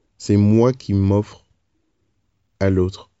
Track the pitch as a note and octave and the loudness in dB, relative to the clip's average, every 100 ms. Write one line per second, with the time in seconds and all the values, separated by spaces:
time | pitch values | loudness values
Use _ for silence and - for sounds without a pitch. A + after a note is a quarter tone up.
0 | _ _ - G#2 G#2 A2 A#2+ C3 - G2 | _ _ -2 0 2 2 2 -2 -4 -2
1 | G2 G2+ G#2+ - _ _ _ _ _ _ | 0 0 -4 -12 _ _ _ _ _ _
2 | _ _ _ _ _ _ G2 F#2 F#2 - | _ _ _ _ _ _ -2 0 -2 -6
3 | - _ | -20 _